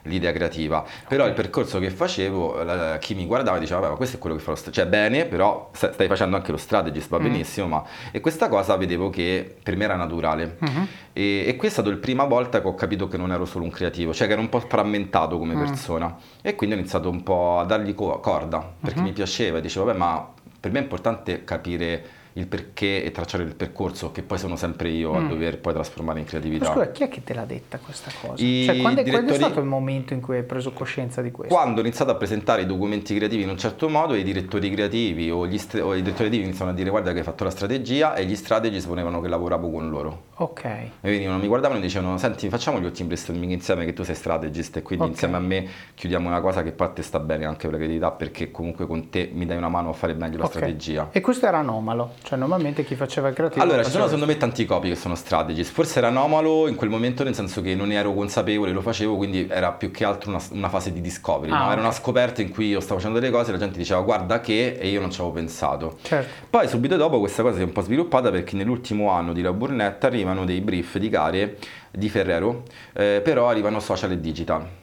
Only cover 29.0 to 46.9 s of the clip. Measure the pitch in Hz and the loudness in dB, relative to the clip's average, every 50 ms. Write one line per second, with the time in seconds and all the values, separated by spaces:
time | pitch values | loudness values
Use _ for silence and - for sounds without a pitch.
29 | - 131 131 - 240 269 147 139 - - - 151 139 135 135 135 131 135 135 135 | 4 4 4 4 4 4 4 4 4 4 2 2 0 2 0 0 0 0 -2 -4
30 | 131 - 139 127 123 - 131 123 123 123 135 131 127 135 127 - 135 - - - | -4 -4 -6 -6 -4 -2 -2 -2 -2 -2 -4 -4 -4 -6 -6 -6 -8 -6 -4 -4
31 | 127 120 123 - 123 120 120 - - - 180 175 151 127 110 110 107 117 120 - | -4 -4 -4 -4 -4 -4 -6 -8 0 4 4 4 6 4 2 2 2 0 0 2
32 | 147 - - - 107 92 107 104 101 - 117 98 92 90 95 92 101 104 107 101 | 2 2 2 2 0 -2 -2 0 2 2 2 2 2 0 0 0 0 0 -2 -2
33 | 98 - 104 104 104 104 117 107 98 95 95 90 - 110 - - 160 156 156 147 | -2 -2 0 0 0 0 0 0 0 -2 -2 -2 -2 -4 -2 0 -2 2 2 2
34 | 160 160 131 101 92 95 95 95 92 92 - 101 92 98 98 101 104 101 104 117 | 2 4 2 2 2 0 -2 -2 -2 -2 -2 0 0 0 0 0 0 0 2 0
35 | 117 104 82 80 82 82 82 87 87 87 95 104 - - - 110 80 92 98 92 | 0 0 0 0 0 0 0 0 0 0 -2 -4 -4 -4 -4 -2 0 0 0 0
36 | 92 98 95 - 117 107 117 113 95 95 92 92 95 90 90 90 92 95 98 107 | 0 0 0 0 0 2 2 0 0 -2 -4 -2 -2 -2 -2 0 0 2 0 2
37 | 98 90 87 87 80 82 80 - 101 92 92 - 98 101 127 135 120 107 127 143 | 0 0 -2 -2 -2 -4 -4 -2 -2 -4 -2 -2 -2 -2 -2 -2 -2 0 2 2
38 | 156 151 - - 95 90 104 98 - - 113 113 113 113 101 95 80 85 87 87 | 2 2 2 0 0 -2 -2 -4 0 2 2 2 2 0 -2 -2 -4 -4 -4 -2
39 | 85 85 82 85 85 87 85 85 87 87 87 85 85 85 80 80 80 80 76 71 | -2 -2 -2 -4 -2 -2 -2 -2 0 0 0 0 0 -2 -4 -4 -4 -4 -4 -4
40 | 71 78 80 85 - - - - 170 - - - - 123 107 113 117 117 - - | -4 -6 -8 -10 -16 -20 -6 -6 -6 -6 -4 -8 -8 -8 -8 -8 -10 -12 -14 -6
41 | - 98 104 101 98 95 92 95 98 101 113 127 135 139 135 107 92 90 92 98 | -2 0 0 0 0 -2 -2 0 2 2 2 4 4 2 2 0 -2 -2 -2 0
42 | 92 90 92 92 - 113 104 - - 98 95 120 - 156 143 104 87 87 - - | -2 0 -2 0 0 -2 -2 -2 -4 -2 -2 -2 -2 0 0 0 -2 -4 -4 -4
43 | 92 82 85 82 - - 85 87 87 90 90 87 - - 95 87 85 82 85 - | -4 -4 -4 -4 -4 -6 -4 -4 -2 -2 -2 -2 0 0 0 0 0 -4 -4 -4
44 | 92 80 80 - - 85 82 82 80 78 73 82 80 - - 82 - - 95 85 | -4 -6 -6 -6 -2 -2 -2 -2 -2 -4 -6 -6 -8 -6 -6 -8 -6 -4 -2 -2
45 | 82 82 80 - - 87 87 87 90 92 95 95 92 92 - - - - - - | 0 -2 0 -2 -2 0 0 0 0 0 0 0 -2 -4 -12 -16 -18 -20 -16 -8
46 | - 90 87 87 87 87 87 87 85 95 92 95 80 82 80 - 92 85 | -4 -2 0 0 0 0 0 2 2 2 2 2 -2 -2 -2 0 -2 -2